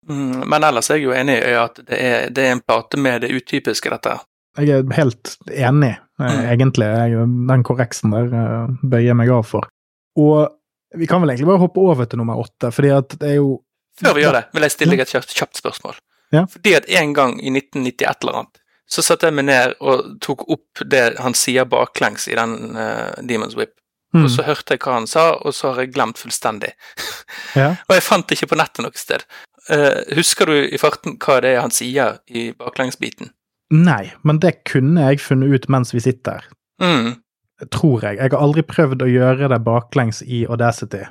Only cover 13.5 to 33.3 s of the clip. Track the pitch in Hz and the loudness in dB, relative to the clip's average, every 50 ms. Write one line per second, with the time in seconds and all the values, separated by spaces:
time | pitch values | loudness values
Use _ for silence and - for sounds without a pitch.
13.5 | 131 - _ _ _ _ _ _ _ - 180 247 175 147 147 147 139 120 117 _ | -2 -4 _ _ _ _ _ _ _ -2 0 2 2 4 4 4 2 2 -2 _
14.5 | - 160 151 143 - - 156 165 175 131 131 - - 127 - - - - 151 - | -2 0 0 0 0 0 2 2 2 2 0 -2 -2 -4 -4 -4 -6 -6 -6 -6
15.5 | - - _ - - - - - - - _ _ _ _ _ _ - 151 180 180 | -8 -8 _ -8 -8 -8 -14 -16 -16 -16 _ _ _ _ _ _ 2 2 2 0
16.5 | - - 175 214 175 147 - - 185 185 160 147 143 147 139 123 117 - - 135 | -6 -2 2 4 4 4 2 2 0 0 0 0 0 0 0 0 0 -4 -6 -4
17.5 | 131 135 - _ _ 143 127 127 127 - - - - _ - - - 120 113 _ | -4 -4 -4 _ _ -6 -6 -6 -4 -4 -4 -4 -4 _ -6 -6 -6 -6 -10 _
18.5 | _ _ _ _ _ _ _ _ - - 160 - 175 - - 165 156 143 135 139 | _ _ _ _ _ _ _ _ -6 -4 0 0 0 2 2 0 0 0 0 2
19.5 | 139 127 123 127 - _ 139 139 131 127 - - - - - - - - - - | 4 4 2 2 -2 _ 0 0 0 0 -2 -6 -12 -14 -8 -8 -8 -8 -4 -4
20.5 | 165 - _ _ _ - - 135 139 135 120 117 - - 127 127 117 - - - | -4 -4 _ _ _ -12 -4 0 2 2 2 2 0 -2 -4 -4 -2 -2 -2 0
21.5 | 123 127 127 123 120 123 120 - _ - 131 110 107 - - - - 117 117 113 | 0 0 0 2 2 0 0 -2 _ -2 -2 -2 -2 -6 -8 -6 -4 -2 -2 -4
22.5 | 113 117 120 117 120 113 110 110 110 113 117 - - - - 123 120 110 107 101 | -6 -10 -12 -12 -10 -8 -8 -6 -6 -8 -8 -10 -12 -12 -8 -6 -4 -4 -6 -6
23.5 | 110 117 110 - _ _ _ _ _ _ _ _ - 165 151 135 120 120 151 147 | -6 -8 -8 -8 _ _ _ _ _ _ _ _ 2 2 4 4 2 -2 -2 -2
24.5 | 151 - - - 147 127 - 139 127 117 110 107 - 160 160 165 156 - - 147 | -4 -4 -2 -4 -4 -2 -2 -4 -4 -4 -4 -2 2 2 4 4 2 0 -4 -6
25.5 | 135 - - 139 127 123 127 131 123 139 120 110 117 - - - - - - 120 | -6 -4 -4 -4 -2 -4 -6 -6 -2 -2 -2 -2 -4 -12 -12 -10 -10 -6 -4 -6
26.5 | 107 104 104 - - _ - - - - - - - - - _ - - - - | -6 -4 -8 -10 -10 _ -20 -20 -14 -12 -12 -12 -12 -14 -18 _ -18 -16 -16 -4
27.5 | - 139 135 147 180 180 - _ 190 180 - - 220 185 165 - - - - - | 0 2 2 2 0 -4 -2 _ 2 2 4 2 0 0 0 -4 -4 -4 -2 -4
28.5 | - 156 160 - _ - - - _ - - - - - - _ - - - _ | -2 -2 -2 -4 _ -10 -10 -10 _ -12 -8 -6 -6 -6 -6 _ -20 -20 -20 _
29.5 | _ _ _ - 156 147 147 139 - - - - - 151 175 - - - - 160 | _ _ _ -2 0 4 4 4 2 0 -4 -2 -2 0 0 0 0 0 0 2
30.5 | 156 143 139 131 - 131 - 151 - - - 165 135 - - - 139 127 123 127 | 2 2 2 0 -2 0 0 0 0 -2 -10 -12 -10 -6 0 2 2 2 4 2
31.5 | 131 120 123 120 - - 120 123 127 143 131 107 - - _ _ 123 117 117 117 | 2 2 0 -2 -4 -4 -6 -4 -2 0 0 0 -2 -6 _ _ -8 -8 -6 -8
32.5 | - _ 120 123 - - 131 127 127 _ - - - _ - - | -10 _ -14 -10 -4 -4 -4 -4 -4 _ -10 -10 -10 _ -18 -20